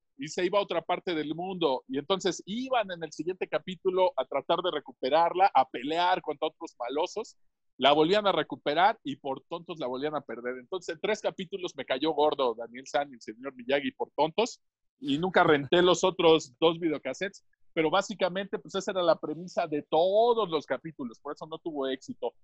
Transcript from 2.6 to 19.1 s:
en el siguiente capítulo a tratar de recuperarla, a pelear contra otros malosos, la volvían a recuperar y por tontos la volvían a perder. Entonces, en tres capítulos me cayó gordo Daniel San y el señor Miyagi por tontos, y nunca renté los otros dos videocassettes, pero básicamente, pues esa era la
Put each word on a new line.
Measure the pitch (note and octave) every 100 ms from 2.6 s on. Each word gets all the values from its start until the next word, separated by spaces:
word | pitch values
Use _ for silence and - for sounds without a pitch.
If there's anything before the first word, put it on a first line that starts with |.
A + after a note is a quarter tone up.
| C4 B3 F#3+
en | E3+
el | D#3
siguiente | - E3 F#3 -
capítulo | D#3 - F3+ F#3+ F#3 F#3 -
a | B2+
tratar | C#3 - E3+
de | F3
recuperarla, | D3 - - C3 D#3 E3+ F3 G3
a | E3+ D#3+
pelear | - C#3 E3 F3 F#3
contra | - D3 D#3+
otros | - E3 -
malosos, | A#2+ C#3+ F3+ G#3+ B3+ _ _ _ _ -
la | C3
volvían | D3+ D#3+ G#3 G3+
a |
recuperar | E3 D3 C3 C#3+ D#3 G3+ A3+
y | C#3 C3
por | C#3 C3+ -
tontos | E3+ E3+ D#3+
la | B2+
volvían | C3 D3+
a | D3
perder. | C3 A#2 B2 B2+
Entonces, | B2 F#3 F3
en | D#3+
tres | G3+ G#3+
capítulos | G3 E3 F3 F#3+ F3
me | D#3 -
cayó | C3 D#3+
gordo | D3 D3+ C#3+ B2
Daniel | A2+ A#2 B2 C3+
San | D3 C#3+
y |
el | A#2
señor | - A2+ C3+
Miyagi | B2+ A#2+ C#3+ C3
por | - A#2
tontos, | - E3 - - - _ _ _ _
y | D3 C#3+
nunca | F#3 F#3
renté | E3+ C#3+ C#3 F3
los | F3+ F#3
otros | F#3 F3+ E3 D#3+ - -
dos | E3 E3
videocassettes, | E3+ C#3 C3 - G3 - _ _ _
pero | E3+ D#3
básicamente, | F#3 G3 F#3 F3+ F#3+ G3 G#3
pues | -
esa | G3 G3+
era | F#3
la | E3+